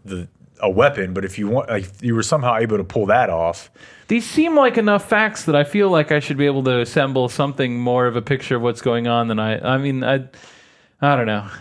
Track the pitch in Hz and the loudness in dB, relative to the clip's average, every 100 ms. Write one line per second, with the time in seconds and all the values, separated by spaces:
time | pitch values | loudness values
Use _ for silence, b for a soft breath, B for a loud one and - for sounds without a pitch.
0 | 98 92 87 _ _ _ 104 95 139 110 | -12 -10 -10 _ _ _ -2 4 2 2
1 | 92 92 95 - 104 127 135 107 92 - | -4 -6 -6 -6 -2 -2 -2 -6 -6 -8
2 | 123 113 110 156 123 113 117 104 92 123 | -2 -2 0 0 0 0 0 -2 -2 -2
3 | 101 117 110 82 82 - - B B B | 2 2 2 0 -2 -4 -12 B B B
4 | B 233 226 - 330 302 262 233 214 208 | B -2 0 0 2 4 4 4 2 0
5 | - 214 214 214 - 147 147 208 196 170 | 2 2 2 -2 0 2 2 2 2 2
6 | 151 147 139 139 143 139 131 123 117 156 | 2 0 -2 0 0 2 0 0 0 0
7 | 135 131 123 - 143 135 127 120 123 123 | 0 0 0 0 -2 -2 -4 -2 0 2
8 | 123 117 107 135 - 123 120 117 127 117 | 2 0 -2 -4 -2 -2 -2 -2 -2 0
9 | 120 117 117 110 110 110 123 131 143 131 | 0 0 0 0 -2 -2 0 0 0 -2
10 | 127 135 131 B B B B B B B | 0 -2 -2 B B B B B B B
11 | 143 135 113 104 104 B | 0 0 0 -2 -6 B